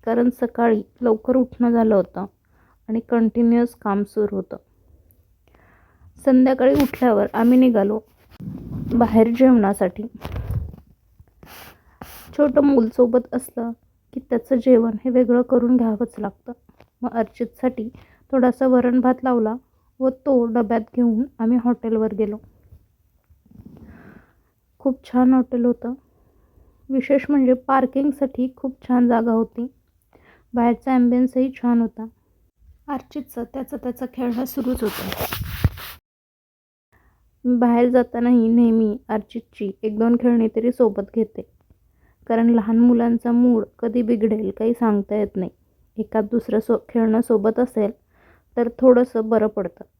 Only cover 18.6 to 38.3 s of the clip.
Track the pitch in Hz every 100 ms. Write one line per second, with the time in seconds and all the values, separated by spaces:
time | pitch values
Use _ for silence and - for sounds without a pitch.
18.6 | 262 254 247 247 254 254 262 240 214 240
19.6 | _ _ _ _ 262 262 294 262 233 226
20.6 | 214 233 220 - 240 220 269 _ 226 247
21.6 | 233 233 226 220 220 208 214 214 - _
22.6 | _ - _ _ _ _ _ _ _ -
23.6 | - - - - - - _ _ _ _
24.6 | _ _ 277 254 - 247 254 262 247 247
25.6 | 240 240 240 262 _ _ _ _ _ _
26.6 | _ _ _ 269 254 285 269 285 254 254
27.6 | - 269 262 269 285 277 269 - 254 -
28.6 | 269 262 - 247 240 233 233 226 220 -
29.6 | 247 _ _ _ _ _ _ _ _ 240
30.6 | 240 233 - 262 247 247 254 254 262 254
31.6 | 240 233 226 - 220 _ _ _ _ _
32.6 | _ _ - 277 - 302 285 - 240 269
33.6 | 262 262 254 247 254 - 247 233 254 -
34.6 | 247 254 214 - 190 - - - - -
35.6 | - - - - _ _ _ _ _ _
36.6 | _ _ _ _ _ _ _ _ 247 247
37.6 | 240 233 247 247 240 240 240